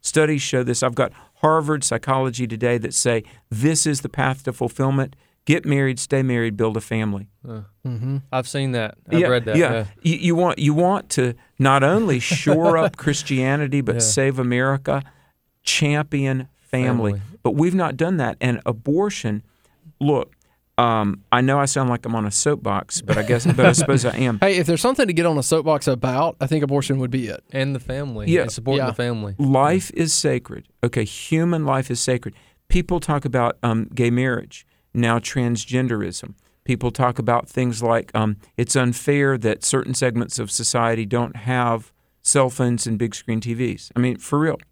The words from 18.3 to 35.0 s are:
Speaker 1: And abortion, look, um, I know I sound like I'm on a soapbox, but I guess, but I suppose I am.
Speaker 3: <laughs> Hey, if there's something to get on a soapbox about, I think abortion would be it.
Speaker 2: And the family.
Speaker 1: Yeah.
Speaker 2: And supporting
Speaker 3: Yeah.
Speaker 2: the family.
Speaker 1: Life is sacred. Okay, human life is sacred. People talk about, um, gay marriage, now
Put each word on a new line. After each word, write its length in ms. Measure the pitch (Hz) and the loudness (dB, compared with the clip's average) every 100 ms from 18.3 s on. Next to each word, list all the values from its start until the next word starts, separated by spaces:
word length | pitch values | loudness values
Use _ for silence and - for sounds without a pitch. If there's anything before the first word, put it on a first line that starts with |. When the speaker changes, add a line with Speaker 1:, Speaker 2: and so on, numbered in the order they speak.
| - | -2
Speaker 1:
And 200 | 127 120 - | -2 -2 -4
abortion, 760 | 113 117 151 208 202 113 107 - _ _ _ - _ | -6 -2 0 0 -2 -4 -6 -8 _ _ _ -20 _
look, 360 | 143 139 - _ _ _ _ - | 0 0 -2 _ _ _ _ 0
um, 440 | 120 113 104 95 - | 2 2 0 -2 0
I 80 | 123 | 2
know 180 | 131 139 | 2 2
I 60 | 139 | 0
sound 240 | 143 127 | 0 -2
like 140 | 120 117 | -2 -4
I'm 80 | |
on 120 | 113 104 | -4 -2
a 40 | |
soapbox, 720 | 101 - 147 - 98 - - | 0 0 -2 -2 -4 -4 -8
but 160 | - - | -2 -2
I 40 | |
guess, 240 | 104 120 131 | 2 0 2
but 200 | - 185 | 6 6
I 60 | |
suppose 320 | 143 - 135 | 6 4 2
I 120 | 123 - | 2 0
am. 220 | 127 110 | 0 2
Speaker 3:
<laughs> 40 | |
Hey, 140 | 196 185 | 2 2
if 100 | 156 | 2
there's 140 | 170 | 2
something 260 | 240 269 247 | 2 2 2
to 60 | |
get 140 | 170 170 | 2 2
on 100 | 151 | 2
a 60 | |
soapbox 440 | 127 160 156 151 - | 2 0 2 0 2
about, 500 | 127 131 127 165 - | 0 0 0 0 0
I 60 | 135 | -2
think 160 | 156 | 0
abortion 340 | 143 139 139 135 | 2 0 0 -2
would 100 | 127 | -2
be 160 | 127 113 | -4 -4
it. 140 | - _ | -10 _
Speaker 2:
And 220 | 135 135 | -4 -4
the 60 | 135 | -4
family. 480 | 127 131 143 113 104 | -6 -8 -8 -6 2
Speaker 1:
Yeah. 120 | 170 | 2
Speaker 2:
And 100 | 120 | 2
supporting 320 | - 117 139 | -4 -2 0
Speaker 3:
Yeah. 60 | 131 | 0
Speaker 2:
the 40 | |
family. 400 | 117 120 117 104 101 | -2 -2 -2 -6 -2
Speaker 1:
Life 520 | 139 135 143 185 - | 2 4 4 2 -2
is 200 | - 165 | -4 -2
sacred. 540 | - 156 127 - - - _ | 0 0 -2 -4 -16 -16 _
Okay, 200 | 120 - | -4 -2
human 600 | 107 - - 160 170 170 147 | -4 -8 -2 0 2 0 0
life 240 | 135 131 | -2 -2
is 100 | 120 | -4
sacred. 340 | - 123 113 - _ _ _ | -2 -2 -4 -16 _ _ _
People 320 | 180 175 180 | 2 2 -4
talk 240 | - 147 | 0 -2
about, 340 | 135 123 120 - | 0 0 0 0
um, 240 | 120 113 110 | 0 0 -2
gay 160 | 120 120 | 0 2
marriage, 560 | 120 131 120 - - _ _ _ | 2 0 -2 -6 -18 _ _ _
now 240 | 113 | -2